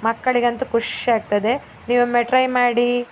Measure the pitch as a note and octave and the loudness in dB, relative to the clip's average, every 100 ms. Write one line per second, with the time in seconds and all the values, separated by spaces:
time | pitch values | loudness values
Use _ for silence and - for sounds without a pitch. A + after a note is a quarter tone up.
0 | A3 A3+ - B3 A#3+ A#3 B3+ A#3 A3+ - | -2 -2 0 0 0 -2 -2 -2 -2 -6
1 | - A3+ - G3+ G#3 C4 - - - B3 | 0 -2 0 -2 0 -2 -6 -20 -2 0
2 | A#3+ A#3+ A#3 B3+ B3+ B3+ B3 A#3 A#3+ B3 | 2 0 2 2 2 2 0 2 0 0
3 | A#3+ | -4